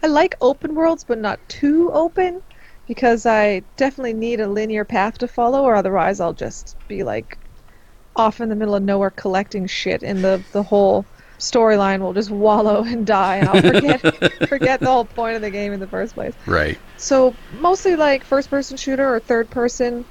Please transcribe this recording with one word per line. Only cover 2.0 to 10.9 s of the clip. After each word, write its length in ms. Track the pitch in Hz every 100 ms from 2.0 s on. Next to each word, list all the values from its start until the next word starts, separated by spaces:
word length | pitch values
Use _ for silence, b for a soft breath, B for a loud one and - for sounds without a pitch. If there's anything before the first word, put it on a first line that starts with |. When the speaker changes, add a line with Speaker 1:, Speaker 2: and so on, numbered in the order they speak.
| 330 392 370 359 - b b b -
Speaker 1:
because 380 | 233 247 233 233
I 360 | 220 208 190 196 -
definitely 360 | 269 269 254
need 260 | 220 226 233
a 80 | 214
linear 380 | 202 220 214 202
path 320 | 226 202 -
to 80 | 240
follow, 360 | - 240 269
or 120 | 269 214
otherwise 440 | 190 190 165 196
I'll 140 | 170
just 420 | 160 - - - - -
be, 160 | 202
like, 340 | 123 110 113 - - - b b b b - -
off 260 | 220 -
in 80 | 233
the 60 | 208
middle 200 | 214 202
of 80 |
nowhere 260 | 196 196 196
collecting 540 | - 202 190 202 208 185
shit, 360 | - - -
and 200 | - 196
the, 180 | 185 190 190
the 120 | 202
whole 420 | 202 208 196